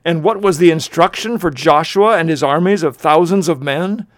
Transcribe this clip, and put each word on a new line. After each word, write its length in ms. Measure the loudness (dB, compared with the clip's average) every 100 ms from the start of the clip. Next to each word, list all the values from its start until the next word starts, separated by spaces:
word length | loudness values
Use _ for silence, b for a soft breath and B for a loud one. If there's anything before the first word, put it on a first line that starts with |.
| -4
And 180 | -2
what 200 | 0 0
was 160 | -2 2
the 120 | 2
instruction 680 | 2 -4 0 0 0 -6 -4
for 120 | -4
Joshua 680 | -2 2 2 2 0 2 2
and 100 | 0
his 140 | -2
armies 400 | 0 0 0 0
of 140 | -2 -2
thousands 520 | 2 2 2 0 0
of 140 | -2
men? 440 | -4 -4 -4 -6 -10